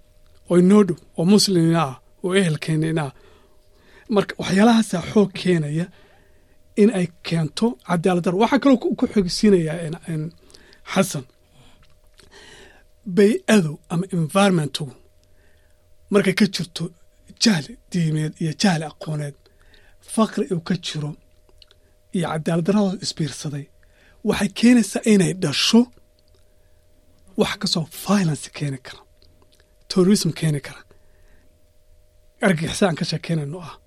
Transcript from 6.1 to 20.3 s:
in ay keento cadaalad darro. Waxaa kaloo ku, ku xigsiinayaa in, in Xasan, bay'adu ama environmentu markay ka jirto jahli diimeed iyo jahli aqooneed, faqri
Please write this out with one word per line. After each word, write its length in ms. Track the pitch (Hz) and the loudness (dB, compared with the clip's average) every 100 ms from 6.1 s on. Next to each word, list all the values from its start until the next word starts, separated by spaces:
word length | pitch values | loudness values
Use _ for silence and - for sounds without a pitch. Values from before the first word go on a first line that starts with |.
| _ _ _ _ _ _ - | _ _ _ _ _ _ 2
in 140 | 208 | 2
ay 160 | 190 175 - | 2 -4 -6
keento 460 | - 165 151 - 233 254 | -6 -4 -4 -2 -4 -4
cadaalad 420 | - 175 190 180 | -4 -2 0 0
darro. 140 | 170 180 | 0 0
Waxaa 200 | 226 277 | 2 2
kaloo 200 | 277 262 | 4 2
ku, 100 | 359 | 2
ku 100 | 233 247 | -2 0
xigsiinayaa 720 | 214 180 - 214 190 156 165 | 0 -2 0 4 4 2 -6
in, 140 | 160 151 | -8 -10
in 180 | - 160 156 - _ - _ _ - | -8 -8 -8 -12 _ -20 _ _ -6
Xasan, 380 | 190 190 151 127 _ _ _ _ _ _ _ _ _ - - - - - - _ _ 214 | -2 -2 -4 -12 _ _ _ _ _ _ _ _ _ -20 -20 -20 -20 -20 -20 _ _ -4
bay'adu 640 | 175 202 320 - 220 156 156 | 2 4 2 2 2 2 -4
ama 200 | _ 170 190 | _ -6 -4
environmentu 760 | 175 156 196 202 180 143 - 139 - _ _ _ _ _ _ _ _ _ _ _ | -4 -2 2 2 2 -2 -6 -10 -14 _ _ _ _ _ _ _ _ _ _ _
markay 240 | 202 185 | 0 0
ka 120 | 180 208 | 2 0
jirto 380 | - 170 - 175 - _ _ _ - | 0 -10 -8 -12 -12 _ _ _ -2
jahli 320 | 233 175 131 - _ | 0 0 -4 -16 _
diimeed 460 | 180 160 156 156 - | -2 -2 -2 -4 -4
iyo 160 | 165 | -6
jahli 320 | - 202 160 | 0 0 0
aqooneed, 500 | 156 - - 151 147 - _ _ _ _ _ _ - | -4 -12 -10 -8 -8 -12 _ _ _ _ _ _ -8
faqri 360 | - 214 | -2 0